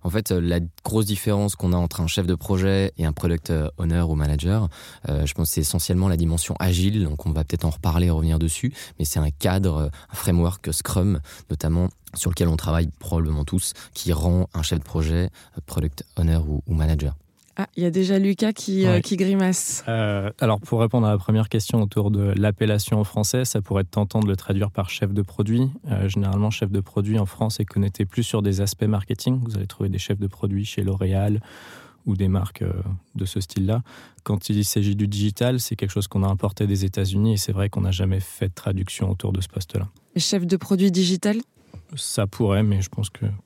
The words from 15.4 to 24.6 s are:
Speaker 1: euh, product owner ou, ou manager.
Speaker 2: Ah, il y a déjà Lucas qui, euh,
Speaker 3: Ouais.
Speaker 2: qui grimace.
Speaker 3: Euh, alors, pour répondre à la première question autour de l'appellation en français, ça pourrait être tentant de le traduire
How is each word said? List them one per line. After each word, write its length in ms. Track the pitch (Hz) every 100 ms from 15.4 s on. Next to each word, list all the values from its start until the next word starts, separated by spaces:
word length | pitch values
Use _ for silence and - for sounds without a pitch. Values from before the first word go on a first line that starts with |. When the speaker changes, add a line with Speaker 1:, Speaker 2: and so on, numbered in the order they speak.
| - -
Speaker 1:
euh, 40 | -
product 380 | - 73 - - -
owner 200 | 82 82
ou, 260 | 76 73
ou 80 | -
manager. 420 | 80 78 76 73 71 _ _ _
Speaker 2:
Ah, 120 | - - -
il 60 |
y 20 |
a 60 | 175
déjà 260 | 175 185 196
Lucas 340 | 196 190 220
qui, 320 | 214 - 190
euh, 100 | 185
Speaker 3:
Ouais. 60 | 180
Speaker 2:
qui 120 | -
grimace. 680 | 185 190 196 185 185 - - -
Speaker 3:
Euh, 440 | 113 107 101 101 -
alors, 180 | 117 104
pour 200 | - 113
répondre 260 | 113 123
à 60 | 107
la 80 | 104
première 300 | - 110 107
question 340 | 113 - 117
autour 260 | 98 - 104
de 240 | 104 101
l'appellation 640 | 98 104 98 110 104 - 107
en 40 |
français, 420 | 101 - 107 127
ça 160 | 127 107
pourrait 200 | 98 98
être 100 | 95
tentant 300 | - 104 110
de 60 | 104
le 80 |
traduire 360 | 95 - 98